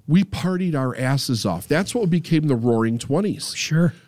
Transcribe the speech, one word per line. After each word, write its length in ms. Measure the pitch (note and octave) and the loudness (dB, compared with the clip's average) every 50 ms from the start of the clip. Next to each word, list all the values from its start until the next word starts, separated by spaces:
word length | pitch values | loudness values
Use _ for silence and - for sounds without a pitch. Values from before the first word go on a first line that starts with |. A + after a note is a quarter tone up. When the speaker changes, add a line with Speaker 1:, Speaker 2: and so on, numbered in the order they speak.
| _ - | _ 2
Speaker 1:
we 160 | D3+ F#3+ G3 | 2 2 2
partied 500 | G3 - - - F3+ F#3 F3+ F#3+ F3+ D#3 | 0 -2 -4 -2 -2 -2 0 0 0 0
our 220 | C#3 C3 B2+ - | 0 0 -2 -2
asses 500 | - C3 C3 C#3 C3+ - - B2+ A2 - | -2 0 0 0 0 0 -2 -2 -2 0
off. 220 | G2+ E2+ - - - | -2 -2 -2 -2 0
That's 260 | C#3+ E3 G3+ - - | 0 0 0 0 -2
what 160 | B3 A3 E3+ | -2 0 2
became 380 | E3+ E3+ D#3+ - E3+ D#3 D3+ D3+ | 0 0 0 0 0 2 2 2
the 80 | C3 | 0
Roaring 420 | A2+ A2+ B2 A#2 A2+ A2+ A2+ A2+ A#2 | 2 2 2 2 2 2 0 0 -2
Twenties. 560 | - A#2+ C#3 E3+ G#3+ G3+ A2 - - - - | -2 -2 -2 0 0 -2 -4 -6 -8 -10 -8
Speaker 2:
Sure. 400 | - - - D#3 D#3+ F3 E3+ - - _ | -8 -4 -2 2 2 2 2 0 -4 _